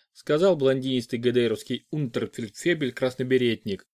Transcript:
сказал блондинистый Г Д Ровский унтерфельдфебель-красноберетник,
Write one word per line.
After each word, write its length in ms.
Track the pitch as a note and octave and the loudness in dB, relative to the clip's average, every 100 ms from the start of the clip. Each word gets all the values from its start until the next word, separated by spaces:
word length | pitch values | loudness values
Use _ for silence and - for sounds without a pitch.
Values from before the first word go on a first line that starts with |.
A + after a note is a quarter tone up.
| _ | _
сказал 420 | - - D3+ G3 D#3+ | -12 -2 2 4 4
блондинистый 640 | C3+ C3 C3 B2+ - A#2+ | 2 2 0 -2 -2 -2
Г 120 | A#2+ | 2
Д 160 | A#2+ A#2 | 2 2
Ровский 400 | G#2+ - B2 - | 0 -6 -8 -6
унтерфельдфебель-красноберетник, 2000 | D3+ B2+ B2 A2 - A2 - E3+ E3 B2+ - C3 - B2+ C3 B2 A2 G#2+ F#2+ - | -6 -4 -4 -6 -6 -10 -4 -2 0 -2 -2 -4 -2 0 2 2 0 -4 -8 -10